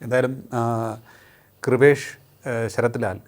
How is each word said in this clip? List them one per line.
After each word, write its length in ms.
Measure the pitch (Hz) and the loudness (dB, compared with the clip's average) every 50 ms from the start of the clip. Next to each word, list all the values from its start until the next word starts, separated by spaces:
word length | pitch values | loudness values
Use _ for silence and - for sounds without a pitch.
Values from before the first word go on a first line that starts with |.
| - | -6
എന്തായാലും, 420 | 117 120 127 127 127 131 131 - - - | -2 0 0 0 0 -2 -6 -10 -8 -4
ആ, 440 | 120 117 117 117 113 113 113 107 113 - - - - - - _ _ _ _ _ _ - | -2 -2 -2 -2 -2 -4 -6 -8 -10 -16 -20 -20 -20 -20 -20 _ _ _ _ _ _ -2
കൃപേഷ്, 520 | - 123 - 135 143 143 139 - - - - _ _ _ _ - 139 | 0 2 6 6 6 6 4 0 -10 -16 -18 _ _ _ _ -10 -6
ഏ, 200 | 120 117 113 107 | -6 -4 -4 -4
ശരത്ലാൽ, 520 | - - - 120 117 127 117 101 - 110 - | -2 0 0 0 0 -2 -4 -6 -6 -8 -14